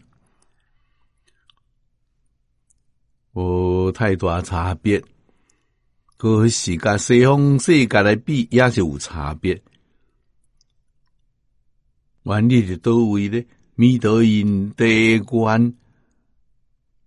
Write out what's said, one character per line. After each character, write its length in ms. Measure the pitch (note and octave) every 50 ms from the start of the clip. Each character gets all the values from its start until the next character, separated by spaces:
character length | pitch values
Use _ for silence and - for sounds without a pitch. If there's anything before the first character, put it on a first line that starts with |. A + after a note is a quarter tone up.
| _ _ _ _ _ _ _ _ _ _ _ _ _ _ _ _ _ _ _ _ _ _ _ _ _ _ _ _ _ _ _ _ _ _ _ _ _ _ _ _ _ _ _ _ _ _ _ _ _ _ _ _ _ _ _ _ _ _ _ _ _ _ _ _ _ _
无 580 | - F#2 F#2 F2+ F2+ F2+ F2+ F#2 F2+ F#2 F#2 F#2+ F2
太 240 | - A#2+ G#2 F#2+
大 240 | E2+ F#2+ F2 E2+ F2+
差 340 | F2+ - G2 E2+ E2+ F#2 F2+
别。 260 | - - G#2 G2+ - - _ _ _ _ _ _ _ _ _ _ _ _ _ _ _ _ _ _ _ _ _ _
可 300 | _ - A2 A2 G#2+ A2+
是 300 | A#2 A#2 - - - F2
甲 200 | D#2+ - G#2+ G#2
西 280 | G2+ - - A#2+ A#2+ B2
方 340 | C3+ C#3 C#3+ C#3+ C#3+ C#3 C3+
世 260 | - - E3+ D3 B2
界 160 | G#2 - G#2+
来 140 | G2 G#2 G#2+
比， 320 | G#2+ - - D3+ C3 A#2 -
也 220 | A#2 B2 B2+ B2
是 80 | - G#2
有 180 | F2+ D#2 C#2
差 360 | C#2 - - - D#2 C#2+ D2 D2+
别。 280 | D2+ - F#2 E2+ - _ _ _ _ _ _ _ _ _ _ _ _ _ _ _ _ _ _ _ _ _ _ _ _ _ _ _ _ _ _ _ _ _ _ _ _ _ _ _ _ _ _ _ _ _ _ _ _ _ _ _ _ -
原 240 | G2 G2 G#2+ A2
理 180 | A#2+ B2+ A#2+ G#2
是 120 | F#2 F#2
倒 180 | E2 - A#2 A#2
位 320 | A#2+ A#2 G#2+ G#2 G2+ G2+
呢？ 160 | G2+ G#2+ A#2+ A#2+ _ _ _ _ _ _
弥 240 | - A#2 B2+ B2+ A#2+
陀 240 | A2 G#2+ A2 A2+ A#2
因 480 | A2 G#2+ G#2 G2+ G#2 G2+ G2 G2 G#2
地 460 | - - A#2 A2+ A2 A2 A2+ A2+ A2+
愿 600 | A2 G2 - A#2+ A2+ A2+ A2 A2 A2+ A#2+ A#2+ A#2+ _ _ _ _ _ _ _ _ _ _ _ _ _ _ _ _ _ _ _ _ _ _ _ _ _ _